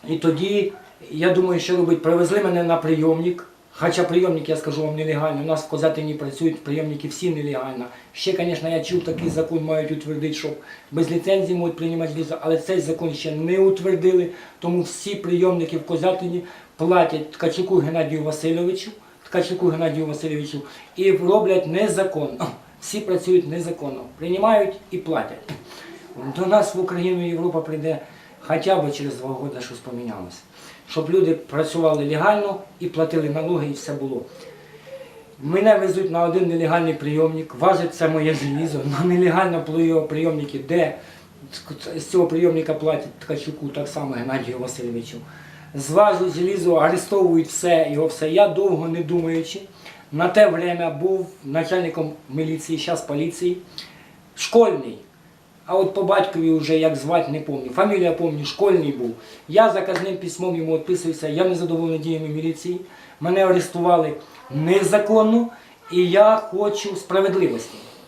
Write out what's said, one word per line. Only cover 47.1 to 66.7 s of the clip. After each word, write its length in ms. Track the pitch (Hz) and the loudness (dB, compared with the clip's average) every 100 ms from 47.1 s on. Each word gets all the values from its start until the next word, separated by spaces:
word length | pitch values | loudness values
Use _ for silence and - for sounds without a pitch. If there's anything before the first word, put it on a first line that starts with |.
| 202 180 165 151 | 2 4 4 2
все, 400 | - 175 165 147 | -2 2 4 4
його 160 | 147 160 | 2 -2
все. 220 | 160 156 | 0 0
Я, 180 | 175 202 | 4 4
довго 400 | 151 196 160 165 | 4 0 0 -2
не 160 | 170 | -4
думаючи, 580 | 151 175 165 165 160 196 - - - - - | 0 0 0 -2 -4 -10 -14 -20 -20 -20 -8
на 160 | 147 170 | -2 2
те 200 | 208 208 | 6 6
время 420 | 165 175 170 165 | 6 -2 -2 -2
був 380 | 143 180 190 180 - | -2 0 0 -4 -10
начальником 680 | 143 151 - 185 170 160 156 151 - | -4 -2 0 0 0 -2 -4 -6 -8
міліції, 500 | 139 160 160 - 160 | -4 -2 -4 -4 -4
щас 220 | - 165 | -2 -4
поліції, 560 | - 147 160 - 180 180 - - - - - - - - | -2 -2 -2 -2 -2 -2 -8 -18 -18 -20 -20 -20 -20 -10
Школьний. 640 | - 233 214 147 127 - - _ _ _ _ _ - | 4 6 6 4 -6 -12 -18 _ _ _ _ _ -2
А 100 | 190 | 2
от 180 | 190 | 2
по 100 | 202 | 0
батькові 480 | 175 196 190 165 160 | 2 2 2 2 2
вже 260 | 156 147 160 | 2 4 4
як 180 | 160 143 | 4 0
звати, 360 | 143 170 - | 0 0 0
не 80 | 151 | -4
пам'ятаю. 340 | 147 135 127 | -4 -6 -4
Фамілія 380 | - 202 202 175 | 0 2 4 2
пам'ятаю, 340 | 160 170 147 143 | 2 -2 -2 -8
Школьний 460 | - 202 180 147 | 0 4 4 2
був. 200 | 131 117 113 - - - | -2 -6 -6 -16 -20 0
Я 220 | 180 226 | 4 4
заказним 480 | 196 185 170 190 180 | 4 -2 -4 -4 -6
письмом 380 | 180 - 180 170 | -8 -4 -2 -2
йому 220 | 160 160 | 0 0
відписуюся: 500 | 160 175 165 156 156 | 0 -2 -2 -4 -4
«Я 180 | 151 185 | -2 -2
незадоволений 540 | 175 170 165 165 160 | -2 -2 -2 -2 -4
діями 280 | 156 160 156 | -4 -4 -4
міліції, 540 | 151 160 160 180 180 190 - - - | -6 -6 -6 -8 -8 -10 -20 -20 -8
мене 260 | 160 190 190 | -2 2 4
арестували 680 | 180 - 170 170 170 156 151 - - - | 4 0 -2 2 2 2 -4 -14 -20 -8
незаконно, 960 | 139 160 196 190 208 208 220 214 226 233 - - - - | -4 2 4 4 2 4 4 6 4 0 -8 -20 -20 -4
і 180 | 180 180 | 0 4
я 260 | 185 214 220 | 6 6 4
хочу 580 | - 185 208 | 0 -2 -2